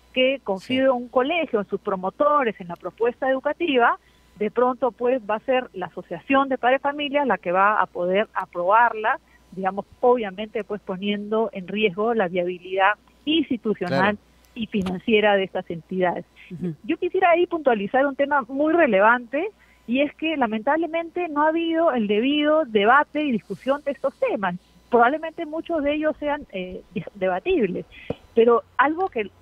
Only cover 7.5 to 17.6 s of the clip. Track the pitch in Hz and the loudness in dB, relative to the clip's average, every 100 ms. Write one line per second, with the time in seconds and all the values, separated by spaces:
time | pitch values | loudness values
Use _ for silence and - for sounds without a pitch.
7.5 | 180 202 214 180 180 180 190 220 202 185 | 2 2 2 -2 -2 0 0 -2 -4 -8
8.5 | 175 175 220 240 220 214 277 _ _ _ | -4 2 4 4 2 -2 -4 _ _ _
9.5 | 180 190 196 - _ 254 247 208 185 214 | -6 -6 -6 -10 _ 2 2 0 -8 -8
10.5 | 220 202 208 - 185 202 208 208 220 226 | -8 -6 -8 -8 -6 -2 -4 -2 -2 -2
11.5 | 196 180 208 214 175 220 226 180 180 175 | -6 -8 -2 0 0 -2 0 0 0 -2
12.5 | 175 180 190 190 208 _ _ 285 320 - | -4 -4 2 2 2 _ _ -2 0 0
13.5 | 247 220 - 175 135 196 208 _ _ _ | -2 -2 -4 0 2 2 0 _ _ _
14.5 | 247 214 214 185 180 - 208 208 202 190 | -12 -6 -4 -4 -4 0 2 4 2 0
15.5 | 185 - 170 - 185 175 175 - - - | -6 -8 -10 -8 -2 -2 -2 -10 -18 -18
16.5 | 160 175 147 208 339 359 370 359 330 359 | -8 -8 -6 -6 -4 -4 0 4 4 2
17.5 | 330 | 0